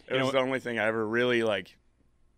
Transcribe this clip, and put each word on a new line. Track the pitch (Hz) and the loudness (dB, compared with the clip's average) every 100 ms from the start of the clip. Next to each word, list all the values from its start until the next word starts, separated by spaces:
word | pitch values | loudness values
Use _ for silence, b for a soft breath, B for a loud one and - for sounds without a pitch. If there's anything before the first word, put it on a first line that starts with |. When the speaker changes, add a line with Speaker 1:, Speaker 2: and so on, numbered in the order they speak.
| - | -6
Speaker 1:
It | 131 | -2
Speaker 2:
you | |
Speaker 1:
was | 131 | 0
Speaker 2:
know | 131 | 0
Speaker 1:
the | |
only | 131 131 | 0 -4
thing | 120 117 | -4 -2
I | 110 | 0
ever | 113 107 | 0 0
really, | 117 123 120 | 0 2 2
like, | 113 98 90 - _ _ _ _ _ | 2 0 -4 -18 _ _ _ _ _